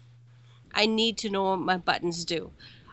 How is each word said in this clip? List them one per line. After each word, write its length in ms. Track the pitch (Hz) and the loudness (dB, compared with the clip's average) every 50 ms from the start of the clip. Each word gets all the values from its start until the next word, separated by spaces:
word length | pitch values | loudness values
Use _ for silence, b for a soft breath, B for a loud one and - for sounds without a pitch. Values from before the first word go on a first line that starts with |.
| - - - - - - - b b b b b b - - | -20 -20 -20 -20 -20 -20 -20 b b b b b b -6 0
I 120 | 202 208 | 2 2
need 320 | 220 220 220 226 226 214 - | 2 4 2 2 2 0 -2
to 120 | - 214 | -4 -2
know 200 | 196 196 196 190 | -2 0 0 0
what 100 | 190 185 | 0 0
my 160 | 151 185 185 180 | 2 0 0 0
buttons 460 | 175 - 165 - 160 175 170 175 170 | 0 0 0 0 0 -4 -4 -4 -4
do. 280 | - 170 160 - - B B B B B B B B | -4 -4 -4 -6 -8 B B B B B B B B